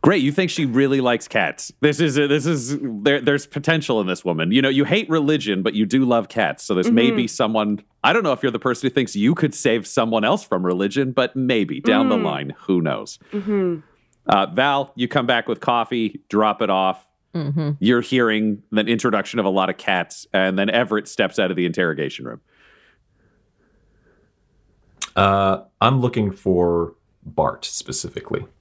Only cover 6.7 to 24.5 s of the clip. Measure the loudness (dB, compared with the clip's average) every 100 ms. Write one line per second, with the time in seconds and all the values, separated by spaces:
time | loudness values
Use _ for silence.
6.7 | 0 2 4 4 2 -4 -2 0 0 0
7.7 | -2 _ _ 2 2 2 0 0 0 -2
8.7 | 0 0 0 -2 0 2 2 0 0 0
9.7 | 0 0 -2 0 2 2 0 -2 -2 0
10.7 | 0 0 0 -2 0 -2 -2 0 0 0
11.7 | -2 2 2 4 2 0 -4 -8 -10 0
12.7 | 0 2 -4 -8 -16 _ -8 -2 -2 0
13.7 | -4 -10 _ _ _ 0 0 0 0 0
14.7 | 0 -4 -6 -2 -2 0 0 0 -4 0
15.7 | 0 0 -2 -4 -6 _ 2 2 2 0
16.7 | 2 2 -2 _ _ _ -8 -4 -2 -4
17.7 | 0 2 2 2 0 2 2 0 -4 _
18.7 | -2 0 0 0 -2 -2 -2 0 0 -2
19.7 | -2 -2 -2 -2 -10 -4 0 2 2 0
20.7 | 0 0 -2 -4 -2 -2 0 -2 0 -2
21.7 | 0 -2 -2 -6 -8 -14 -14 _ _ _
22.7 | _ _ _ _ _ _ _ _ _ _
23.7 | _ _ _ _ _ _ _ _